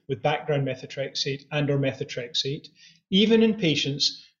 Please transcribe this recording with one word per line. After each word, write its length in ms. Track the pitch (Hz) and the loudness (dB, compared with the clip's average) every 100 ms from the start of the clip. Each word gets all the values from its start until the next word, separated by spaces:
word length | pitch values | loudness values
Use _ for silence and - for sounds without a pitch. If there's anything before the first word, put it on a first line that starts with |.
| - | -8
with 140 | - | -2
background 460 | 147 151 - 143 135 | 0 -2 0 0 0
methotrexate 800 | 127 147 - 135 - 147 135 - | -4 -10 -8 -6 -4 -4 -6 -4
and 160 | 151 143 | -2 0
or 80 | 143 | 2
methotrexate, 880 | 135 - 143 - 120 - 135 151 - _ - _ - | 0 -2 -6 -8 -6 -4 -4 -6 -10 _ -20 _ 0
even 320 | 190 214 226 | 4 6 6
in 140 | 226 202 | 4 4
patients 680 | 165 143 139 147 - - - _ | 2 2 0 0 -2 -4 -18 _